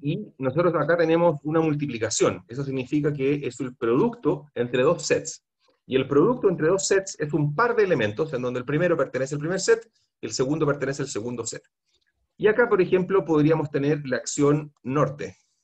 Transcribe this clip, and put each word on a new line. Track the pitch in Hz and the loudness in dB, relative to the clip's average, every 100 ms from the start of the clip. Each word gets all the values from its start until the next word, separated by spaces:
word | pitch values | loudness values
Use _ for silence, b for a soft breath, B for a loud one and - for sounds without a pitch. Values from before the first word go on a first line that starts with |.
y | 139 180 214 - | -6 -6 -8 -6
nosotros | 131 156 175 | -4 0 0
acá | 165 147 170 | 0 0 2
tenemos | 160 165 170 147 | 4 4 4 2
una | 151 160 | 0 0
multiplicación. | 160 147 143 117 110 - 156 90 - | 2 0 -2 -4 -4 2 2 0 -8
Eso | 120 | -8
significa | 143 131 123 151 151 | -6 -6 -2 -2 0
que | 147 135 147 131 | 0 -2 -2 -4
es | - | -8
el | 127 | -10
producto | - 113 127 233 226 147 160 - | -4 0 2 2 0 -2 -2 -6
entre | - 120 123 | -6 -2 2
dos | 135 175 - | 2 2 0
sets. | - - - _ _ _ _ - | -2 -2 -12 _ _ _ _ -4
Y | 127 | -2
el | 131 | 2
producto | 143 190 247 202 | 4 4 2 0
entre | 170 156 | 2 2
dos | 185 - | 0 2
sets | 196 190 - | 0 0 -6
es | 151 | -4
un | 156 147 | -2 -2
par | 147 233 | 0 0
de | 220 | 2
elementos, | 202 156 107 110 151 | 2 2 0 -2 -4
en | 131 | -4
donde | 123 127 | -4 -4
el | 123 | -2
primero | 147 175 - | 0 2 2
pertenece | 135 127 135 | 0 -2 -4
al | 147 | -4
primer | 151 185 | -4 -2
set, | 185 226 - _ _ _ | 2 2 0 _ _ _
y | 117 | -10
el | |
segundo | 110 131 156 151 | -2 -2 0 0
pertenece | 143 135 135 | 0 -4 -4
al | 135 | -6
segundo | - 120 123 113 | -6 -8 -8 -8
set. | - - _ _ _ _ _ _ - | -10 -16 _ _ _ _ _ _ -2
Y | 190 | 2
acá, | 214 240 | 4 4
por | 202 | 2
ejemplo, | 180 185 180 196 | 4 2 2 0
podríamos | 170 156 151 160 151 | 2 4 4 2 0
tener | 147 143 151 139 | -2 0 -2 -2
la | 123 | -6
acción | - - 143 147 151 - | -4 0 2 2 -2 -12
norte, | 117 135 147 - 92 - _ _ | -6 -2 -2 -2 -10 -12 _ _